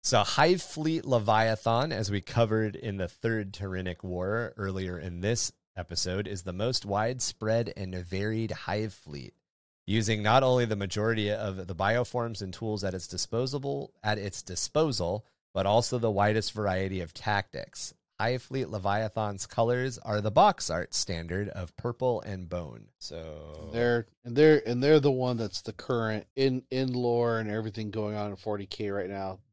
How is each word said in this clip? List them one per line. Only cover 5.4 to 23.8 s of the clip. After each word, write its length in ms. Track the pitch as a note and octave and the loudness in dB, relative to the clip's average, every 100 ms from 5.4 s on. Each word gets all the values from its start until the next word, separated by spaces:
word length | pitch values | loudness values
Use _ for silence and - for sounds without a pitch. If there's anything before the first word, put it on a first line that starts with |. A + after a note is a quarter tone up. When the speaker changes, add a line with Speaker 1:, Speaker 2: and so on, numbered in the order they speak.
| - _ _ - | -2 _ _ -12
Speaker 1:
episode, 500 | E2+ E2+ F2+ F#2 G2+ | -8 -4 -2 -2 -4
is 140 | G2 | -8
the 80 | E2+ | -8
most 340 | F2+ A2+ B2 G2+ | -4 -2 -2 -2
widespread 840 | G2+ A2+ C3 - - A2 A2+ A#2 - | 0 0 -2 -6 -4 0 0 0 -6
and 180 | F#2 F2+ | -8 -8
varied 560 | F2 F#2+ G#2+ A2 A2+ | -6 -4 -2 -2 -2
Hive 420 | - - G#2 A2 | -6 -4 -4 -4
Fleet, 400 | - - C#2+ B1 _ _ _ _ _ - | -8 -14 -12 -12 _ _ _ _ _ 0
using 340 | A2 G#2+ A2 | 0 2 2
not 220 | G#2 B2 | 6 6
only 220 | C3 B2+ A#2+ | 6 4 2
the 100 | G#2 | 0
majority 560 | G2 G#2+ G#2+ A2+ G#2 | -2 0 0 2 0
of 360 | G#2+ G#2+ F#2+ F2+ | 0 -2 -6 -8
the 60 | E2+ | 0
bioforms 680 | G2 A#2 B2 B2+ A#2 G#2 | 2 2 0 -2 -4 -6
and 120 | G2 | -8
tools 300 | F2+ A2+ G#2 | -6 -4 -2
at 100 | G2 | -4
its 140 | F#2 - | -4 -8
disposable, 840 | F2+ - A2+ C3 C#3 C#3 C#3 C#3 _ | -6 -4 -2 -2 -4 -4 -6 -8 _
at 140 | G#2+ G#2+ | -2 -2
its 240 | G2+ - | -4 -8
disposal, 840 | - F2 - D3 D#3 G#2 E2+ G2+ - _ _ | -8 -6 0 2 2 2 0 -2 -6 _ _
but 120 | F#2 F#2+ | 0 4
also 320 | A2 A#2 B2 | 4 4 0
the 140 | A2+ | 0
widest 400 | G2 G#2 G#2+ - | 4 4 2 0
variety 480 | - G2+ F#2 F#2+ F#2+ | -2 0 0 -2 -4
of 140 | E2+ | -6
tactics. 800 | - - G#2 - - - - - - _ _ | -6 -2 0 -2 -10 -10 -10 -12 -12 _ _
Hive 220 | A2+ B2+ | -2 -2
Fleet 240 | - C3+ G#2 | -4 -6 -4
Leviathan's 760 | G#2 F#2+ G2+ A2 - G#2+ F#2+ - | -2 0 0 -2 -2 -4 -4 -6
colors 520 | - A#2 B2 B2+ A#2+ | 2 2 2 -2 -6
are 200 | - G#2+ | -2 0
the 120 | G#2 | 2
box 380 | A#2 G#3 - - | 6 6 6 -2
art 240 | E2+ - | -2 -2
standard 540 | - - E2+ E2 F2+ G2+ | -4 -2 -4 -4 -4 -4
of 260 | - F2+ - | -6 -10 -6
purple 420 | A#2+ A#2+ B2+ A2+ | -8 -2 0 0
and 260 | - F#2+ F2 | -4 -10 -6
bone. 380 | F2 E2 A1+ G#1 _ | -6 -6 -12 -20 _
So 680 | - D#2+ D#2+ D#2 D2+ D2+ D#2 | -12 -10 -12 -12 -14 -14 -8
Speaker 2:
They're, 340 | A#2 | 0